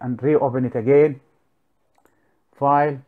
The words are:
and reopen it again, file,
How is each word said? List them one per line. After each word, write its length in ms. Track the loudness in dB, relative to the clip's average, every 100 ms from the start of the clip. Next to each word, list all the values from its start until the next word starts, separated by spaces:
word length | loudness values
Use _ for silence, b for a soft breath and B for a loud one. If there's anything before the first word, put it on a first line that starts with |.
and 200 | -10 -6
reopen 440 | 0 0 0 -2 -4
it 100 | -4
again, 440 | 2 4 2 -2 _ _ _ _ _ _ _ _ _ _ _ _ _ _
file, 460 | 0 0 0 -4